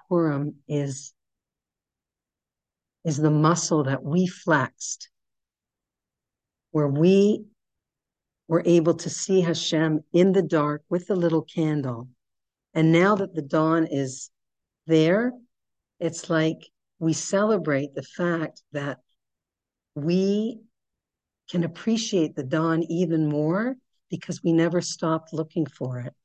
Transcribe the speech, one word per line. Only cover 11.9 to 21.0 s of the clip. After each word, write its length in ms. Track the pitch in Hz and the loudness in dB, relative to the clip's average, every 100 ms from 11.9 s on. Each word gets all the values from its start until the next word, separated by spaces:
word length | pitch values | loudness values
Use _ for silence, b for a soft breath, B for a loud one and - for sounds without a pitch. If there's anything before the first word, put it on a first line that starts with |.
| 117 127 _ _ _ _ _ _ | -8 -12 _ _ _ _ _ _
And 180 | 160 160 | 2 4
now 240 | 165 190 208 | 6 4 2
that 180 | 185 | -2
the 80 | 165 | -6
dawn 460 | 139 160 160 165 160 | -2 0 2 2 0
is 400 | 139 135 131 - _ _ _ _ _ - | -2 -4 -8 -18 _ _ _ _ _ 0
there, 480 | 160 156 196 247 247 _ _ _ _ _ - | 4 4 2 0 -6 _ _ _ _ _ -8
it's 300 | 165 165 - | -8 -8 -4
like 280 | 165 160 160 - _ _ - | 0 0 -2 -12 _ _ -4
we 140 | 165 | -2
celebrate 840 | 156 - 196 214 208 156 139 143 139 | -2 -2 0 2 0 0 -2 -2 -8
the 80 | |
fact 580 | - - 175 165 156 - _ | -12 -6 -4 -2 -6 -10 _
that 260 | 143 143 127 _ _ _ _ _ _ _ _ _ 147 | -10 -8 -10 _ _ _ _ _ _ _ _ _ -8
we 640 | 147 185 196 208 220 226 _ _ _ _ | -2 0 2 0 -2 -8 _ _ _ _